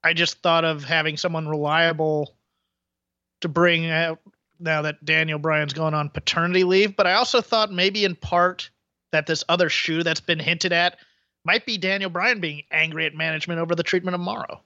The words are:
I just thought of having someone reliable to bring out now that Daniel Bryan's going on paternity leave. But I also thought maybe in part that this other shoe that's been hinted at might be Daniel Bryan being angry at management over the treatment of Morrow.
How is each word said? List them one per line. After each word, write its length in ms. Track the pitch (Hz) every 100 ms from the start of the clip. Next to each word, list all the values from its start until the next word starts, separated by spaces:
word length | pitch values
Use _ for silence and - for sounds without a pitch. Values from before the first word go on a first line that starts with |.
I 100 | 165
just 300 | 170 170 -
thought 220 | 175 165
of 200 | 165 151
having 320 | 135 160 156 151
someone 320 | 185 160 156
reliable 840 | 151 147 156 165 160 156 151 143 _ _ _ _ _ _ _ _ _ _ _
to 80 | 170
bring 420 | 151 175 170 165
out 300 | 160 165 160 _ _ _ _
now 220 | 170 156
that 220 | 151 147
Daniel 340 | 147 160 160 151
Bryan's 340 | 156 151 147
going 220 | 139 160
on 140 | 151 147
paternity 560 | - - - 170 185
leave. 320 | 180 185 208 196
But 100 | 180
I 80 |
also 260 | 190 247 247
thought 300 | - 226 214
maybe 320 | 185 185 202
in 100 | 202
part 560 | 175 - 175 180 180 - _ _ _ _
that 140 | 156 151
this 180 | 160 -
other 200 | 170 170
shoe 340 | - - 160
that's 180 | 170 160
been 180 | - 160
hinted 340 | 147 170 185
at 260 | 170 175 - - _ _ _
might 220 | 160 220 240
be 100 | 214
Daniel 320 | 190 196 190
Bryan 300 | 175 208 233
being 220 | 170 147 -
angry 360 | 156 160 156 156
at 80 |
management 460 | 156 160 156 - 170
over 140 | 165
the 80 | 170
treatment 320 | 170 180 185
of 60 | 180
Morrow. 420 | 175 214 - -